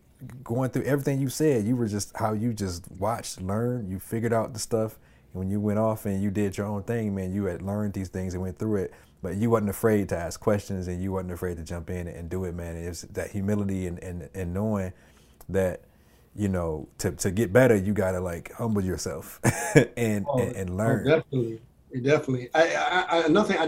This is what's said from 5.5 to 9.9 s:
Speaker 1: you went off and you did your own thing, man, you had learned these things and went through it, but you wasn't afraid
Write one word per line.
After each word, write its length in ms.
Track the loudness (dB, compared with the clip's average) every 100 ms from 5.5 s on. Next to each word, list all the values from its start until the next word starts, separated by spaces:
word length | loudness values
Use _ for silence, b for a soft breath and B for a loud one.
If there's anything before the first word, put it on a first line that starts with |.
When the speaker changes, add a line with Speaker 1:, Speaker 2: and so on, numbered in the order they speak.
Speaker 1:
you 80 | 0
went 180 | 2 2
off 300 | 2 0 -2
and 160 | 0
you 80 | 0
did 260 | 0 0 0
your 80 | -4
own 160 | -4
thing, 320 | -4 -2 -2
man, 180 | -2 -2
you 140 | -2 -2
had 160 | -4
learned 320 | -4 -2 -2
these 160 | -4 -6
things 240 | -4 -4
and 80 | -4
went 160 | -4 -4
through 200 | 0 0
it, 160 | 0 b b _
but 140 | -6 0
you 160 | 4
wasn't 180 | 4 4
afraid 400 | 2 4